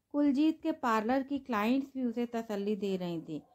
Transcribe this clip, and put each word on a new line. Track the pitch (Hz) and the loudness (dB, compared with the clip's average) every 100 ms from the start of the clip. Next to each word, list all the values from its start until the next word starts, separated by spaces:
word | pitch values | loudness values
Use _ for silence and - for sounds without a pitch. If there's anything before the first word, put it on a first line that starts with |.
| _ | _
कुलजीत | 285 294 262 311 311 | 2 2 4 2 2
के | 320 | -2
पार्लर | 320 247 220 214 269 | -2 2 2 2 0
की | 262 277 | 0 -6
क्लाइंट्स | 269 220 214 269 269 | -2 0 2 2 0
भी | 262 | -4
उसे | 254 226 240 | -4 -2 -4
तसल्ली | 233 226 202 202 208 | -4 -4 -4 -2 -2
दे | 202 190 | -2 -2
रही | 180 165 | -2 -6
थी। | 160 151 - | -6 -10 -10